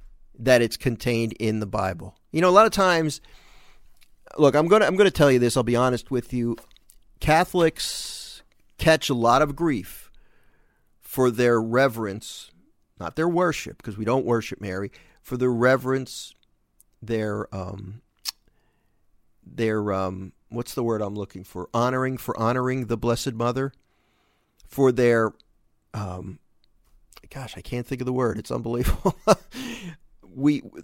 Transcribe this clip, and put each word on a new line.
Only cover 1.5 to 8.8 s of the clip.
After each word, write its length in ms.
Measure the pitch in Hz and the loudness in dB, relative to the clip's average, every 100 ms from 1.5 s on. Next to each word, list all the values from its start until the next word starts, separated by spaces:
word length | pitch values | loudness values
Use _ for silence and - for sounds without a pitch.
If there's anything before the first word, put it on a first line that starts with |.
| 107 | -2
the 60 | |
Bible. 500 | 104 104 95 85 90 - - | -4 -4 -4 -6 -12 -18 -6
You 100 | 156 | 2
know, 80 | 180 | 6
a 20 | |
lot 140 | 190 | 6
of 60 | 220 | 6
times, 500 | - 190 170 156 - - - - - - - - - - _ - - | 4 2 2 0 -4 -16 -20 -20 -20 -20 -20 -20 -20 -20 _ -8 4
look, 180 | 143 | 4
I'm 120 | 139 165 | 4 4
gonna, 180 | 214 | 4
I'm 100 | 196 | 4
gonna 160 | 185 196 | 4 2
tell 200 | - 147 | 6 4
you 80 | 127 | 6
this, 160 | 120 | 4
I'll 80 | 131 | 0
be 120 | 117 | 0
honest 360 | 120 127 123 - | 2 2 0 -4
with 220 | 127 - | -6 -4
you. 240 | 123 117 113 - - _ - _ - | -4 -4 -6 -12 -20 _ -20 _ -4
Catholics 1200 | - 156 175 180 165 - - - - - - - _ _ _ | 2 2 2 2 2 0 -8 -8 -10 -14 -16 -20 _ _ _
catch 320 | - | 0